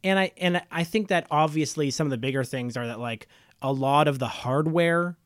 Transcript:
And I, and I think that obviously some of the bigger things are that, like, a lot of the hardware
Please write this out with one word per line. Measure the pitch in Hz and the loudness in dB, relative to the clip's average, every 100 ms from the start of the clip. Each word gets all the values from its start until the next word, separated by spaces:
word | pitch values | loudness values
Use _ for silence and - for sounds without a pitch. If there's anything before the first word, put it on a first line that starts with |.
And | 190 190 | 2 2
I, | 190 - | 0 0
and | 180 175 - | 0 0 -2
I | 165 | -6
think | 170 220 202 | -2 -2 0
that | 180 - | -2 2
obviously | 151 151 151 147 - 147 | 2 2 2 -2 -2 -2
some | 123 151 | 0 -2
of | |
the | 127 | 0
bigger | 131 135 | -2 -2
things | 127 135 123 117 | -2 -4 -6 -6
are | 120 | -6
that, | 110 | -6
like, | 117 113 - _ _ _ | -8 -8 -12 _ _ _
a | 135 | -4
lot | 135 135 143 151 | 0 4 4 4
of | 135 | 2
the | 123 | -4
hardware | - 127 139 156 165 170 170 175 175 | -4 -2 0 2 2 2 2 0 -6